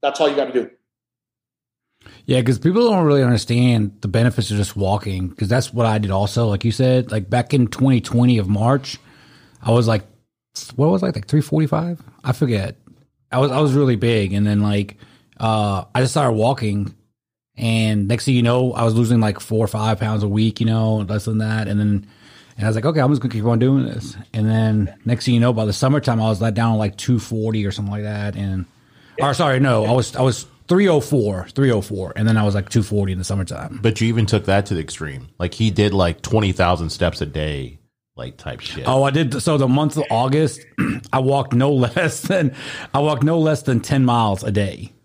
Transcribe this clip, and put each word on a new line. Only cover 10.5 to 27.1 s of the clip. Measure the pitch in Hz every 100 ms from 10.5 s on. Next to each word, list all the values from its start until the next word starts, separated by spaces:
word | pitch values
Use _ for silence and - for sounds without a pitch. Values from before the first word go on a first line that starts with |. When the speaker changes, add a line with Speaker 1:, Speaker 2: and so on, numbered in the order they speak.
| - - 120
Speaker 2:
what | 151
was | 185
I, | 185
like, | 135 104
three | 151
forty-five? | 143 156 156 160 170 170 - _
I | 127
forget. | 123 139 110 95 - _ _ _ _ _
I | 127
was, | 139
I | 127
was | 151
really | 131 135 113
big, | 117 113 95
and | 101 104
then, | 104
like, | 104 104 101 - - _ _ _
uh, | 113 110 104 98 - 123
I |
just | 127
started | 156 135
walking, | 110 113 139 110 101 101 - _ _ _ _ _ -
and | 113 113 110 107 98
next | 117 -
thing | 123
you |
know, | 117 123 127
I | 120
was | 117
losing, | 110 117 117
like, | 107 98
four | - 110
or | 110
five | 110 110 107
pounds | 110 107
a | 104
week, | 101 113 107
you | 113
know, | 110 110 110
less | 95 104 113
than | 110
that, | 107 110 104
and | 104
then, | 104 101 101 _ - - - -
and | 104
I |
was | 110
like, | 127
"Okay, | 160
I'm | 143
just | 147
gonna | 131
keep | 110 110
on | 117
doing | 127 139 123
this." | - - - -
And | 110 107
then | 113 110 107 98 - 113
next | 120 -
thing |
you | 120
know, | 120
by | 113 107
the |
summertime, | 98 131 143 135 113
I | 110
was | 104
let | 113 107
down, | 117 110
like, | 104 -
two | -